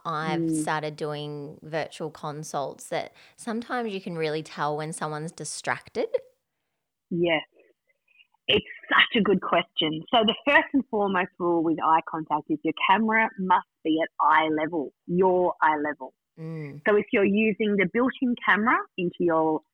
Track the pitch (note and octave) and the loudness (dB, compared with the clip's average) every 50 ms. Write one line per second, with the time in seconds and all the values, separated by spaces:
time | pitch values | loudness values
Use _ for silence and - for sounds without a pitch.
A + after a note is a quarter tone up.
0 | - E3+ D#3+ D3+ D#3+ D#3+ D#3 E3 E3 D#3+ D#3+ D#3 D3+ E3 D#3 D#3 D3+ D3+ D3+ - | -8 -6 -6 -4 -2 -2 -2 -2 0 0 -2 -2 -2 -2 -2 -2 -4 -6 -6 -6
1 | D#3+ D3+ D3 D3 D3 D3 D3 D3 C#3+ D3 - - - D#3 D#3 D#3 C#3+ - - - | -6 -6 -6 -6 -8 -8 -8 -10 -10 -12 -14 -16 -14 -8 -6 -6 -6 -6 -8 -10
2 | E3+ D3+ D#3 - - D#3 C#3+ D3+ D#3 - - - C3+ - - - - - - D3+ | -10 -10 -10 -10 -10 -8 -8 -8 -10 -8 -6 -4 -4 -6 -8 -12 -12 -8 -6 -6
3 | - - - - - - _ _ - A#3+ G#3+ A#3 A#3+ - C#4+ B3 A#3 A3 F#3+ F#3+ | -6 -8 -12 -20 -20 -20 _ _ -10 -8 -6 -6 -6 -6 -6 -4 -4 -4 -6 -8
4 | - G3 E3+ D#3+ D#3+ D#3 D3+ D#3+ D#3 - - - D3+ D3 D3+ D3 D#3 D#3 E3+ - | -8 -8 -4 -4 -2 -2 -2 -4 -6 -8 -6 -4 -2 -2 -2 -4 -6 -8 -6 -6
5 | - D#3 D3+ D3+ D#3 E3 - - D#3 - - - - - B2 - - - _ A3 | -6 -6 -6 -6 -8 -10 -10 -10 -12 -10 -10 -8 -4 -4 -4 -4 -6 -8 _ -4
6 | C#4+ A#4 - - - - _ _ _ _ _ _ _ _ _ _ _ _ _ _ | -4 -2 -4 -6 -6 -8 _ _ _ _ _ _ _ _ _ _ _ _ _ _
7 | _ _ F#3+ E3+ F3 E3+ E3 - - - _ _ _ _ _ _ _ _ _ _ | _ _ -2 -2 0 0 0 -2 -2 -6 _ _ _ _ _ _ _ _ _ _
8 | _ _ _ _ _ _ _ _ _ - G#3 - - - - - - - - - | _ _ _ _ _ _ _ _ _ 0 2 2 0 -2 -12 -18 -6 0 4 4
9 | - - - A#3 F#3+ G#3+ F#3+ F#3+ - - - E3+ F3 - _ - E3+ D#3 D#3 D#3 | 4 4 4 2 4 4 2 2 2 2 0 0 0 0 _ -2 -2 -2 -2 -4
10 | - - - A#3 A3 A3 G#3 - - D4 C#4+ D#4+ D#4 - - C4+ - - - G#3 | -4 0 2 4 4 4 0 0 0 4 4 4 4 4 0 0 0 0 -2 0
11 | G3+ G3 G3 F#3 F#3 F#3 - - F3+ F3 E3+ E3+ D#3+ E3 D#3 D3+ - D#3 D#3+ E3 | 0 2 2 0 0 -2 -4 -2 0 2 2 2 2 2 0 2 4 4 4 4
12 | - - - D#3+ D3+ - D3+ D3+ - - D#3 D3 - D#3+ - - - - F#3+ G#3 | 2 0 -6 -8 -4 -2 -4 -4 -2 -4 -4 -2 -2 -4 -2 0 2 2 2 2
13 | A3+ A3 A3 A3 A3 A3 - - F#3 F#3 F3+ F#3+ - - _ _ _ D#3 D#3 D#3 | 2 2 2 2 0 0 -2 -4 0 2 2 2 0 -4 _ _ _ -2 0 0
14 | D#3+ - - - D#3 D3 D3+ D#3 D#3+ D#3 D#3 D#3 D#3 D#3+ F3 D#3+ C3+ - - _ | 0 -4 -2 0 2 4 4 4 4 2 0 0 -2 -2 -2 -4 -4 -6 -10 _
15 | _ - F3 F3+ F#3 F#3 F3+ F3+ F3+ E3+ - - F3 D#3+ D#3 D3+ D3 D3+ C#3+ - | _ -2 2 4 4 4 4 4 2 2 2 2 2 2 2 2 -2 -4 -4 -6
16 | C3 C3+ - _ _ _ _ D#3+ D#3+ D#3+ E3 D#3+ D3+ C#3+ C#3+ D3 - G#3+ G#3 G#3 | -10 -14 -16 _ _ _ _ -14 -12 -10 -8 -8 -10 -10 -12 -4 0 2 2 2
17 | G3+ - - G#3 G3 G3+ G3 G#3 A3 A3 G3 - A3 G#3 G#3 G3 F#3+ F3 - A#3 | 2 2 2 2 2 4 4 4 2 2 0 0 0 0 2 2 0 0 2 0
18 | B3+ C4 - - C4+ B3 A#3+ - - - F#3 G3 G#3+ B3 D4 F#4+ G4+ - _ - | 0 0 0 0 -2 -2 -2 0 0 0 2 2 2 2 2 0 -2 -4 _ -4
19 | F3+ E3+ - - F3 E3+ D#3+ D#3+ D#3+ D#3 D#3 D3 - _ | -4 -4 -2 0 0 2 2 2 2 2 0 -2 -4 _